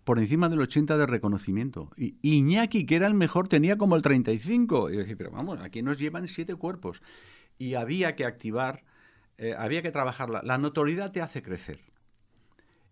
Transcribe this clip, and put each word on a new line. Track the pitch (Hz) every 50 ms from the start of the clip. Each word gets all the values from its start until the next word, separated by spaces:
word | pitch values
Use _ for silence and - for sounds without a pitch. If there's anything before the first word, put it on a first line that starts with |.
| -
por | - 120 113
encima | 110 104 151 165 175 165
del | 165 151
ochenta | 131 - - 147 151 147 156
de | 151 147
reconocimiento. | 123 120 107 110 101 101 98 - 98 95 107 123 135 - 82 73 - -
Y | - 123 - - -
Iñaki, | - 151 156 143 135 151 185 220 233 - - 208 156
que | 120 156
era | 170 190 208
el | 208
mejor, | 202 170 - - 180 180 190
tenía | 185 147 156 180 208
como | 208 208 190 170
el | 160
treinta | - 143 139 127 107 110
y | 113 107
cinco. | 113 180 233 240 240 226 156 123 98 73
Y |
yo | 92 104
decía, | 92 104 107
pero | - 90 -
vamos, | - 101 143 196 170 -
aquí | 92 92 101 113
nos | 120 139 147 135
llevan | 147 151 165 175 180 -
siete | - - 165 - 175
cuerpos. | 170 - 175 190 180 - 92 82 - _ - - - - - - - _ _ _ -
Y | 131 127 127
había | 123 117 120 165 185 180 160 147
que | - 131
activar, | 120 - - - 110 107 120 127 131 147 - _ _ _ _ _ _ _ _ _ _ _ -
eh, | 113 113 113 -
había | 113 110 151 170
que | 165 165
trabajarla. | 143 143 131 127 123 - 131 117 110 101 -
La | 120 127
notoriedad | 131 143 147 151 160 147 151 170 190 196 190
te | 196 185
hace | 165 156 - 131
crecer. | - 90 92 85 - - 73 - _ _ _ _ _ _ _ _ _ _ _ _ _ _ _ _ _ _ _ _ _ _